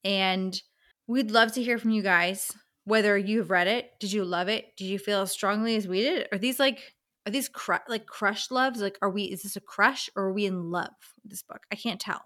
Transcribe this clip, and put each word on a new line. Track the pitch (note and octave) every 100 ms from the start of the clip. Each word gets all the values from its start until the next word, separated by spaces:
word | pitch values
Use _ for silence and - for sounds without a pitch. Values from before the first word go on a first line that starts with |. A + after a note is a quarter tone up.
And | F#3+ G3 F#3+ F#3 F#3+ F#3 - _ _ _ -
we'd | B3 A3
love | A3+ A3+
to | A3+
hear | A#3+ A#3
from | A3
you | A3
guys, | G3 F3 F3 G3 - - _ _ -
whether | A3 G#3 G3+
you've | G3 A3 F3
read | F#3 F3+
it. | A#3+ - _
Did | G3+
you | G#3 F3+
love | F3 F3+
it? | A3 - -
Did | F#3+
you | G3
feel | G3 G3+
as | F#3+
strongly | - G3 G#3 A3+ A3+
as | G3
we | F#3
did? | B3 F4+ -
Are | G3
these, | A#3 B3+
like, | C#4 B3+ - _ _ _ -
are |
these | B3 B3+
cru-, | - - F3+ -
like, | A3+ A3
crush | - G3+ G#3 -
loves? | B3+ C4 A#3+
Like, | G3+ G3
are | G3
we, | F#3+ G3+
is | F#3
this | G3+ G3
a |
crush | - - G#3+ C4+ - -
or | F#3+
are |
we | F#3+ G3+
in | F#3 E3+
love | F3 - _ - _
with | G#3
this | G3
book? | - - _
I | G#3
can't | A#3 -
tell. | - -